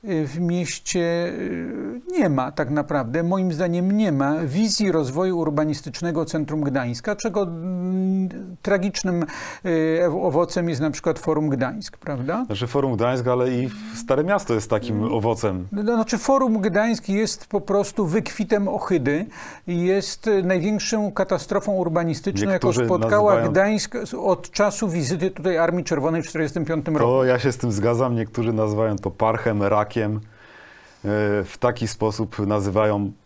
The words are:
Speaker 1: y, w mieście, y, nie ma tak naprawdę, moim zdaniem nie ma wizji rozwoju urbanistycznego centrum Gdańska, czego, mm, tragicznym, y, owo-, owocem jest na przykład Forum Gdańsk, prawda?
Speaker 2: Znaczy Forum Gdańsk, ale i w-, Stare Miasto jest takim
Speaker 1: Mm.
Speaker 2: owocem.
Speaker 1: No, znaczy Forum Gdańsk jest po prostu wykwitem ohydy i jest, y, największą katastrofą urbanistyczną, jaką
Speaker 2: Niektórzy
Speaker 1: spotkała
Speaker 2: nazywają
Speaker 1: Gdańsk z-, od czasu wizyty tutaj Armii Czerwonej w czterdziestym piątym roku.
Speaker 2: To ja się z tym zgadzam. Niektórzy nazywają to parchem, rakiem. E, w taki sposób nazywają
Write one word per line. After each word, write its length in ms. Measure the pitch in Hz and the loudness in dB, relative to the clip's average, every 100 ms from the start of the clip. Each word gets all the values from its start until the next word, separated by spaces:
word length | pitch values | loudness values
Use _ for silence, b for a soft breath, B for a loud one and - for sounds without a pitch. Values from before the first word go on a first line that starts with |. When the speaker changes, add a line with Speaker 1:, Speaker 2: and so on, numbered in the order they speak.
| 220 | -2
Speaker 1:
y, 180 | 175 147 | -2 -2
w 140 | 151 | -2
mieście, 600 | 175 175 170 - - 185 170 170 175 | 0 0 -2 -6 -4 0 0 0 -2
y, 720 | - 185 175 170 185 196 240 349 | -4 -6 -6 -6 -8 -8 -10 -6
nie 160 | 359 202 | 0 2
ma 240 | 139 131 | 2 -2
tak 180 | - 143 | -2 -2
naprawdę, 520 | 147 143 147 117 143 | -2 0 -2 0 0
moim 300 | 170 190 185 | 0 0 0
zdaniem 440 | 156 180 175 185 208 | 0 0 0 2 2
nie 160 | 214 | 2
ma 220 | 139 139 156 | 2 2 0
wizji 480 | 160 151 220 190 202 | 0 0 0 2 2
rozwoju 460 | 160 139 135 185 175 | 2 0 0 0 0
urbanistycznego 880 | 160 147 156 147 - - 175 165 | 0 0 0 -2 -6 -6 -4 -2
centrum 360 | 156 160 151 156 | -2 -2 -2 -2
Gdańska, 560 | 143 135 123 120 - 208 | 0 0 -2 -4 -4 -4
czego, 260 | 226 208 | -2 -2
mm, 840 | 190 165 175 180 180 185 190 190 185 170 190 180 | -2 -4 -6 -4 -2 0 0 0 -2 -6 -14 -8
tragicznym, 600 | - 196 190 - 185 175 165 B B B 185 | -2 0 0 -2 -2 -2 -4 B B B -2
y, 340 | 165 160 160 175 | 0 2 2 2
owo-, 180 | 156 180 | 2 0
owocem 420 | 143 170 - 170 | 2 0 0 -2
jest 120 | 147 | -2
na 100 | 156 | -2
przykład 280 | 147 - 156 | -2 -2 -2
Forum 300 | - 156 151 | 0 0 0
Gdańsk, 480 | 135 127 113 - - | 0 -2 -4 -12 -12
prawda? 480 | - 139 131 190 | -8 -6 -4 -4
Speaker 2:
Znaczy 220 | 247 101 120 | -4 -4 -2
Forum 300 | 139 135 113 | 0 0 2
Gdańsk, 300 | 117 127 123 | 2 2 2
ale 240 | 123 123 | 2 2
i 180 | 123 127 | 0 -2
w-, 300 | 107 - - | -6 -12 -12
Stare 260 | - 135 | 0 2
Miasto 300 | 156 202 - | 2 0 2
jest 160 | 113 104 | -2 2
takim 260 | 110 120 104 | -2 0 -2
Speaker 1:
Mm. 140 | 113 | 0
Speaker 2:
owocem. 540 | 113 107 113 110 92 92 | 0 0 0 0 -2 -4
Speaker 1:
No, 100 | 202 208 | -4 0
znaczy 240 | 233 220 233 | 0 0 -2
Forum 420 | - 269 262 220 | 2 2 4 2
Gdańsk 480 | 202 185 220 233 - | 2 2 0 -2 -2
jest 380 | 196 214 - - | -2 0 -4 -4
po 140 | 202 | -6
prostu 460 | 196 196 196 - 190 | 0 0 0 0 0
wykwitem 640 | 190 226 - 202 208 202 | 0 -2 -6 0 0 0
ohydy 580 | - - 175 127 147 220 B B B - | -2 0 0 2 0 -2 B B B -4
i 140 | 175 | -2
jest, 420 | 175 196 190 - 226 | 2 2 0 -4 0
y, 160 | 202 | 2
największą 680 | 180 185 170 214 - 220 208 | 2 0 0 -2 -2 -2 -2
katastrofą 600 | - 190 180 - 202 202 | -2 0 0 0 -2 0
urbanistyczną, 680 | 196 175 160 165 156 - 196 | 0 0 0 0 -2 -2 0
jaką 120 | 202 | 0
Speaker 2:
Niektórzy 320 | 190 185 156 117 | 2 2 2 2
Speaker 1:
spotkała 440 | 180 113 208 208 | 2 4 4 6
Speaker 2:
nazywają 220 | 190 113 | 6 4
Speaker 1:
Gdańsk 440 | 151 196 214 - - | 4 4 2 -2 -6
z-, 100 | - | -8
od 360 | 247 277 180 - | -4 0 0 -2
czasu 380 | - 202 202 214 | 0 0 2 -2
wizyty 420 | 170 135 170 185 | 0 0 0 -2
tutaj 280 | 190 170 165 | -2 0 2
Armii 260 | 170 175 | 2 2
Czerwonej 380 | - 151 139 165 | 0 0 2 0
w 40 | 160 | -2
czterdziestym 380 | 160 151 151 | -2 -2 -2
piątym 320 | 151 160 151 151 | -2 -2 0 2
roku. 140 | 120 | 4
Speaker 2:
To 140 | 131 | 4
ja 140 | 127 127 | 4 4
się 140 | 135 | 2
z 40 | 120 | 0
tym 140 | 123 | 0
zgadzam. 420 | 104 110 117 127 | 2 2 2 2
Niektórzy 380 | 117 113 - 113 | 0 -2 -2 0
nazywają 440 | 110 110 104 110 101 | 2 0 2 0 0
to 140 | 101 | -4
parchem, 520 | 95 110 110 - 104 | 0 2 2 0 0
rakiem. 540 | 101 104 107 117 107 107 | 2 2 0 0 -2 -2
E, 40 | 107 B B B B B B B 101 104 104 104 | -6 B B B B B B B -2 0 2 0
w 100 | 90 - | -2 -2
taki 280 | 120 120 110 | -2 0 -4
sposób 500 | - 110 104 107 - 101 | 0 -2 -2 -6 -2 0
nazywają 680 | 104 98 98 107 104 101 - | 2 2 2 2 2 -2 -6